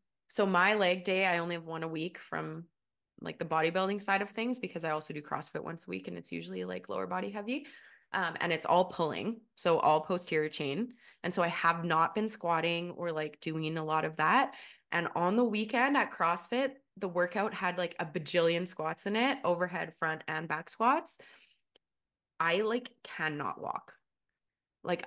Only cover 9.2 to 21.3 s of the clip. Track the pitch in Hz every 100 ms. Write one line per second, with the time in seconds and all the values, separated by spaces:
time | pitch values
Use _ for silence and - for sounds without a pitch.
9.2 | 156 233 _ - - 170 - 156 156 175
10.2 | - 156 151 - 143 151 247 - - _
11.2 | 180 175 170 165 170 170 170 160 165 214
12.2 | 220 214 170 165 165 170 175 - 175 156
13.2 | 156 - 165 160 156 160 156 156 160 160
14.2 | 156 233 277 - - - - 170 175 -
15.2 | 175 220 240 208 220 240 269 285 208 -
16.2 | 170 175 - 240 269 - _ - 196 175
17.2 | 175 202 214 208 180 175 175 - 165 170
18.2 | 147 175 165 170 180 - 156 170 202 220
19.2 | 254 285 175 175 180 170 165 - 160 156
20.2 | - 156 160 156 - - 233 302 330 -
21.2 | -